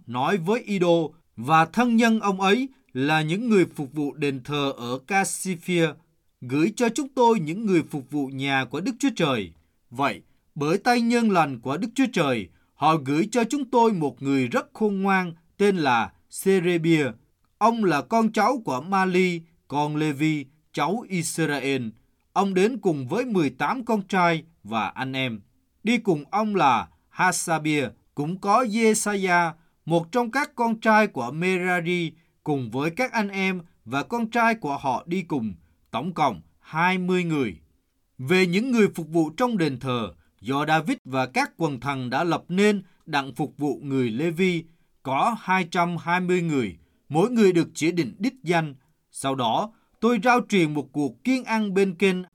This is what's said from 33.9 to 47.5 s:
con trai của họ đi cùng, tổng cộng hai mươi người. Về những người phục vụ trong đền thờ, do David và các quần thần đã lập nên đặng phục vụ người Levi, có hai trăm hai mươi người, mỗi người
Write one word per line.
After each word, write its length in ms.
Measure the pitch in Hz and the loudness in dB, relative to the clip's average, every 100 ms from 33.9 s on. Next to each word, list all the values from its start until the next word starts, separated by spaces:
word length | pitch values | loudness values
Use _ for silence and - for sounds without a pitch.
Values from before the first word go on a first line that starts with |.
| 139 | -6
con 280 | 139 233 226 | -4 -4 -2
trai 240 | 240 226 | 0 2
của 220 | 220 147 139 | 0 -4 -4
họ 280 | 135 117 - | -2 -4 -4
đi 160 | 185 | -6
cùng, 320 | 165 147 113 87 _ _ _ | -4 -4 -4 -10 _ _ _
tổng 240 | 113 165 | -8 -6
cộng 260 | 160 143 90 - _ | 0 0 0 -12 _
hai 380 | - 160 175 185 | -8 0 0 0
mươi 260 | 180 180 | 0 0
người. 360 | 170 156 117 80 _ _ _ _ _ - | 0 -2 -2 -6 _ _ _ _ _ -8
Về 280 | 131 185 185 | 0 2 4
những 240 | 180 262 | 2 2
người 180 | 240 202 | 4 4
phục 140 | - 156 | 2 -2
vụ 220 | 165 160 | 0 0
trong 280 | 160 247 220 | 0 0 2
đền 220 | 156 127 | 0 -2
thờ, 340 | 135 120 101 - _ _ | -4 -4 -4 -10 _ _
do 260 | 101 139 151 | -4 -2 2
David 300 | 160 156 277 | 0 0 -6
và 220 | - 131 127 | -6 -4 -2
các 260 | - 285 - | -2 -4 -2
quần 240 | 160 131 | -4 -4
thần 300 | 139 135 127 | -6 -6 -4
đã 140 | 131 | -2
lập 200 | 175 156 - | -2 -2 -2
nên 340 | 180 208 208 - _ - | 2 2 2 -4 _ -6
đặng 280 | 143 135 | -4 -4
phục 240 | 131 135 - | -6 -6 -4
vụ 220 | 143 120 | -4 -4
người 280 | 139 135 123 | -4 -2 -2
Levi, 540 | 110 170 160 190 170 - _ _ _ | -2 -4 0 0 0 -6 _ _ _
có 340 | 135 135 202 226 | -4 0 0 -2
hai 280 | - 185 180 | -2 -2 0
trăm 260 | 185 175 170 | -2 -2 -2
hai 240 | 165 180 | -2 -2
mươi 220 | 180 180 | 0 0
người, 340 | 165 143 107 82 _ _ - | 0 0 -2 -6 _ _ -4
mỗi 220 | 147 214 | 0 2
người 220 | 240 196 | 4 4